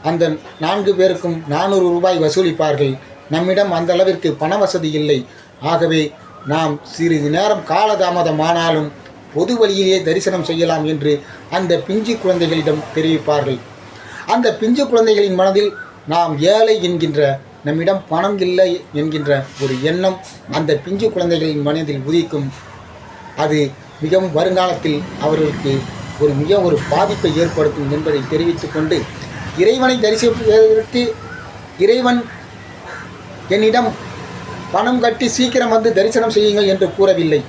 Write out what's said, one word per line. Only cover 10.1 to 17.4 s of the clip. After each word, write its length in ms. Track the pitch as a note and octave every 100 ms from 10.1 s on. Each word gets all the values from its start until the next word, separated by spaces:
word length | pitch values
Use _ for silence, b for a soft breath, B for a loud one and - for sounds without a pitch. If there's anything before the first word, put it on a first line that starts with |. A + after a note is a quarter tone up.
| F3+ F#3+ F#3
செய்யலாம்" 420 | D#3 E3 E3 D#3+ D3+
என்று 360 | D#3 C#3+ D3 B B B
அந்த 260 | F3 F#3 E3
பிஞ்சு 400 | - G3+ A3 A3
குழந்தைகளிடம் 680 | F#3+ F3+ E3 D#3+ D3+ D3+ - D#3+
தெரிவிப்பார்கள். 640 | D#3+ D#3+ D3+ D3 C3+ B2 - - - B B B B
அந்த 260 | A#3 A#3
பிஞ்சு 340 | A3 A3 B3 C#4
குழந்தைகளின் 460 | A#3 A3+ G#3 G3+
மனதில் 400 | F3+ F#3+ G3 G#3 G3 - - -
நாம் 340 | E3 E3+ D3
ஏழை 420 | D#3+ G#3+ A3+ A3
என்கின்ற, 560 | F3 E3+ D#3 D3 D3 C3+